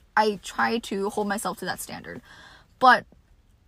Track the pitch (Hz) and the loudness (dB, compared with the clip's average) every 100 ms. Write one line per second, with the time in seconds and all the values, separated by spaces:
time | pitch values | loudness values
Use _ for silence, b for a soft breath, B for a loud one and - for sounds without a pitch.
0 | _ - 214 196 - - 226 226 - 196 | _ 0 0 0 -6 -2 0 0 -4 -4
1 | 196 214 208 196 190 170 185 - - - | -4 -2 -4 -2 -6 -6 -8 -10 -10 -12
2 | - - B B B B B - 254 233 | -12 -16 B B B B B 2 6 6
3 | - - _ _ _ _ | 4 -18 _ _ _ _